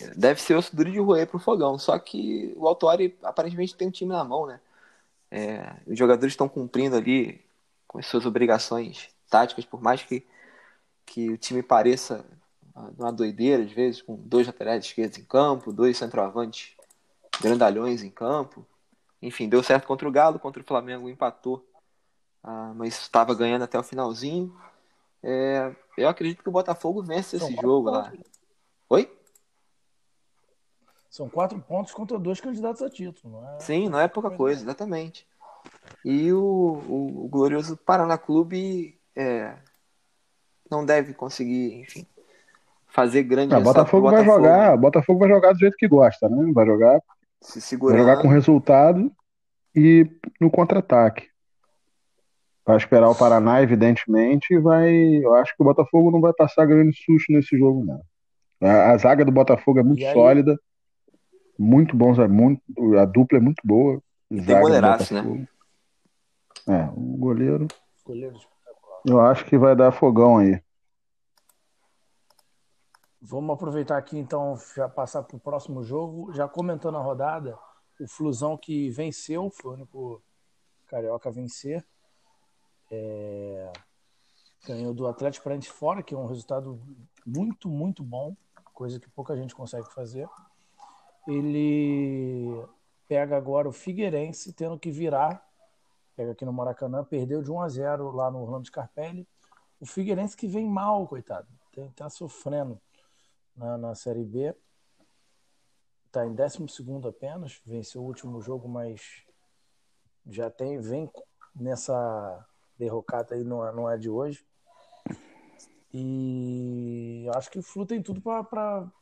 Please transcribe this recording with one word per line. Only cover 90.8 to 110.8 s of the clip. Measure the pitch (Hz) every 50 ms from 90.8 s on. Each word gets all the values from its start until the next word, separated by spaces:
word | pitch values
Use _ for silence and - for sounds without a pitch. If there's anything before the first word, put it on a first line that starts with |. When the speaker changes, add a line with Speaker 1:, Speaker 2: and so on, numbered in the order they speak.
| - _ _ _ _ _ _ _ _
Speaker 2:
Ele | - 143 143 143 151 147 147 147 151 147 147 147 143 143 139 143 139 135 135 131 127 127 123 120 120 120 113 117 - _ _ _ _ _ _ _ _
pega | 151 143 143 143 147
agora | 139 131 131 139 143 147 143
o | 123
Figueirense, | - - 185 185 185 214 196 160 147 147 160 156 - - 190 175
tendo | - 165 165 165 151
que | - 170 147
virar, | 147 165 160 143 135 143 156 180 190 _ _ _ _ _ _ _ _ _ _ _ _ _ _ _
pega | - 120 120
aqui | 117 - 135
no | 127 123
Maracanã, | 123 123 127 120 - 139 127 127 139 143
perdeu | - - 139 127 123 143 156 147
de | 135
um | 156 175
a | 175 170
zero | 131 127 139 143 147 143 143 139 127
lá | 127 131 131
no | 127 131
Orlando | 123 113 127 131 127
Scarpelli. | - _ - 131 113 _ - 151 165 175 180 180 _ _ _ _ _ _ _ _ _ _ _
O | -
Figueirense | - - - 190 196 196 180 202 208 -
que | _ -
vem | 202 180 214 226 220
mal, | 202 190 196 208 214 202 185 147
coitado, | 143 127 120 - 104 90 95 117 123 _ _ _ _
tem, | - 139 135
tá | 123 _ 147 151
sofrendo | - - 180 147 - - _ 143 143 147 143 131 117 - _ _ _ _ _ _ _ _ _ _ _ _ _ _ _
na, | 123 120 117 120
na | 120 117 117 113
Série | - - 127 117 117 117
B. | 107 104 123 139 151 - - _ _ _ _ _ _ _ _ _ _ _ _ _ _ _ _ _ _ _ _ _ _ _ _ _ _ _ _ _ _ _
Tá | 127 117
em | 117 113
décimo | 110 135 143 143 - 160 143
segundo | - - 131 123 135 139 127 120
apenas, | 107 _ - 135 151 180 170 139 - _ _
venceu | 113 113 117 107 - - 127 123
o |
último | 127 127 - - 123 120 117
jogo, | 104 123 131 131 120 123
mas | 120 120 120 117 110 107 - - - _ _ _ _ _ _ _ _ _ _ _ _ _ _ _ _ _ _ _ _ _ _ -
já | 104 104 117 113
tem, | - - 131 135 143 135